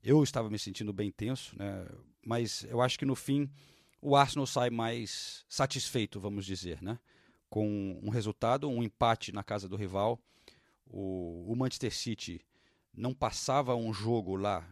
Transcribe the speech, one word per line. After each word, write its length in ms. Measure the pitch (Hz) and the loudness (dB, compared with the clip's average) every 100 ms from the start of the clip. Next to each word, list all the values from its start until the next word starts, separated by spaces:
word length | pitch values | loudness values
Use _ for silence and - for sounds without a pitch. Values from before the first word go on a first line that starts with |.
Eu 200 | - 147 | 8 6
estava 280 | 143 131 110 | 6 2 -2
me 80 | 104 | -4
sentindo 340 | - 92 104 | -6 -6 -6
bem 180 | 98 104 | -2 -2
tenso, 460 | - 110 131 - - | -2 -4 -4 -6 -8
né, 300 | 101 95 90 - - _ | -6 -6 -10 -14 -20 _
mas 400 | - 117 117 - | -4 -2 0 -4
eu 160 | - 120 | -2 2
acho 180 | 123 - | 2 4
que 60 | |
no 100 | 135 | 0
fim 360 | 127 - 139 143 143 - - _ _ | 0 0 0 0 -6 -20 -20 _ _
o 160 | 143 139 | 4 6
Arsenal 300 | 139 143 135 | 6 2 0
sai 220 | - 123 | 2 2
mais 760 | 117 113 117 110 - - - - | 2 -2 -2 -6 -8 -8 -12 -10
satisfeito, 720 | - 135 131 - 127 104 104 | 0 0 0 0 0 0 -2
vamos 260 | 98 101 | -4 -4
dizer, 380 | 95 95 90 76 | -4 -4 -4 -6
né, 160 | 90 117 _ _ _ _ _ | -6 -6 _ _ _ _ _
com 520 | 107 107 104 98 92 | 0 0 0 -2 -4
um 60 | 104 | -2
resultado, 600 | 117 107 104 113 135 143 | 0 -2 0 2 2 2
um 140 | 123 | 0
empate 500 | 117 - 120 113 - | -2 2 4 4 0
na 120 | 104 | -8
casa 240 | 98 104 95 | -4 -6 -4
do 80 | 101 | -6
rival. 420 | 98 98 104 117 _ _ - _ _ _ _ | -2 2 2 0 _ _ -20 _ _ _ _
O, 680 | 92 95 92 87 85 87 | -8 -6 -4 -6 -8 -4
o 20 | |
Manchester 400 | 117 131 - 120 | 0 0 0 -4
City 460 | - - 107 - 82 _ _ _ _ _ | -4 -4 -6 -6 -10 _ _ _ _ _
não 180 | - 117 | -6 -6
passava 640 | 131 120 - - 131 127 | -2 -2 -2 2 2 4
um 180 | 120 113 | 2 0
jogo 440 | 101 110 117 92 95 | -2 2 2 2 0
lá 300 | 101 95 82 | 2 0 -4